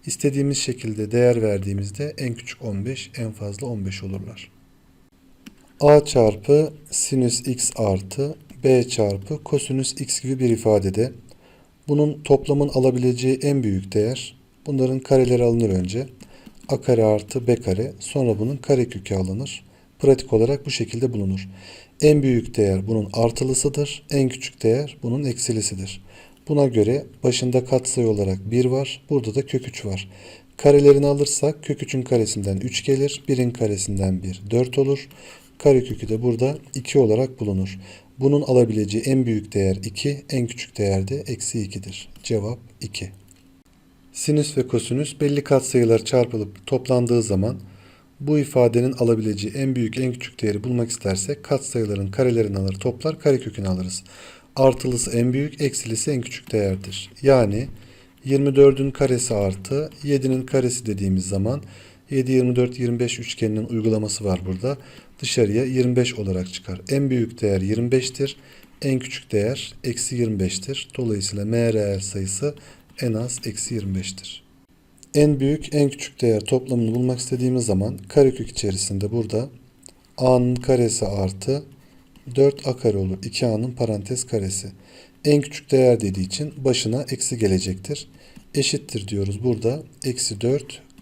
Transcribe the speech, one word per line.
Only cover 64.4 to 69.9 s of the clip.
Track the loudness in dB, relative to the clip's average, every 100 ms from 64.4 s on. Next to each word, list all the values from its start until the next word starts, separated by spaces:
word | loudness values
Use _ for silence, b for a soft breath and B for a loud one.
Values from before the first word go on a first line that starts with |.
| -2
burada. | -4 -4 -6 B B B -12
Dışarıya | -6 0 2 2
yirmi | 0 0 2 2
beş | 0
olarak | -2 -4 -4 -4
çıkar. | -10 -12 -12 -4
En | -2 0
büyük | 0 -2 -2
değer | 0 0
yirmi | 0 -2 2
beştir. | 0 0 -4 -6 -6 B B B -8
En | -2 -2
küçük | -4 -14 -4
değer | 0 0 -4 -10 -10
eksi | -8